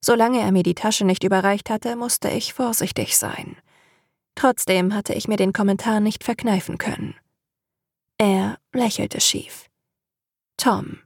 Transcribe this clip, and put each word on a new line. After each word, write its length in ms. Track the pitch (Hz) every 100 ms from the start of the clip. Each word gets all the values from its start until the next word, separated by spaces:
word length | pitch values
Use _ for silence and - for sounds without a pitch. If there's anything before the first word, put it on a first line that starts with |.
Solange 360 | - 240 226 247
er 120 | 214
mir 100 | 190
die 140 | 175 170
Tasche 280 | 214 220
nicht 200 | 196 185
überreicht 440 | 190 196 190 202 -
hatte, 280 | 214 240 233
musste 340 | 240 - -
ich 240 | - -
vorsichtig 640 | - 254 226 190 - 107 -
sein. 380 | - - - - _ _ _ _ _ _ _ -
Trotzdem 580 | 269 247 - 185 180
hatte 180 | 208 202
ich 140 | - -
mir 100 | 214
den 160 | 196
Kommentar 460 | 196 202 196 - 214
nicht 240 | 208 220
verkneifen 560 | - 233 240 202 - -
können. 380 | - - - - _ _ _ _ _ _ _ _ _ _
Er 420 | 208 190 196 226 _
lächelte 480 | 254 233 - 208 -
schief. 460 | - - - - - _ _ _ _ _ _ _ _ -
Tom. 420 | 262 214 - -